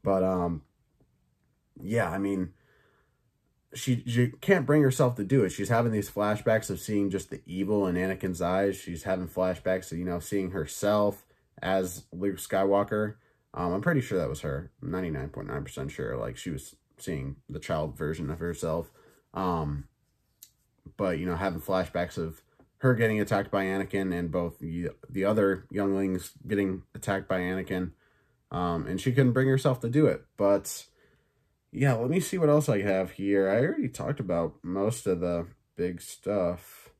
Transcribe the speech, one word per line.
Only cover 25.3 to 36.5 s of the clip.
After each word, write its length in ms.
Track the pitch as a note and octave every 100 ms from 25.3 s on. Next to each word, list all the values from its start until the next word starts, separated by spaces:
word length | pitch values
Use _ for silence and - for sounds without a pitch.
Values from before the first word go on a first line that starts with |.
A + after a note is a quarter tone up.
| G#2+ G2 F#2+ -
younglings 600 | G2+ G2 G2 G2 F#2 - - -
getting 360 | G2+ G2 F#2 - -
attacked 320 | - F#2+ F#2+
by 120 | F#2
Anakin. 520 | F2+ F#2 - F#2 F2 - _ _ _ _ _
Um, 360 | E2+ F2+ E2+ -
and 140 | F#2
she 100 | -
couldn't 220 | B2 B2+
bring 140 | B2 C3
herself 340 | C3+ C#3 B2
to 80 | A#2
do 160 | C3 C#3+
it. 200 | - - -
But, 480 | G2+ G2 - - - _ _ _ _ _ _ _ _
yeah, 220 | - C#3
let 160 | A2+ B2
me 100 | F3
see 180 | - F#3
what 120 | D#3
else 200 | D3 C#3+
I 120 | G#2
have 300 | G2+ F#2+ F2+
here. 380 | - G2 G2+ F#2+
I 80 | G#2+
already 320 | C3+ D#4+ F3
talked 300 | - - C#3+
about 360 | F#2 E2+ E2 -
most 440 | F2 F#2 G#2 A#2 G2+
of 120 | F2
the 280 | F2 E2+ E2 - _ -
big 260 | F2+ F2
stuff. 880 | - - - G2+ F2+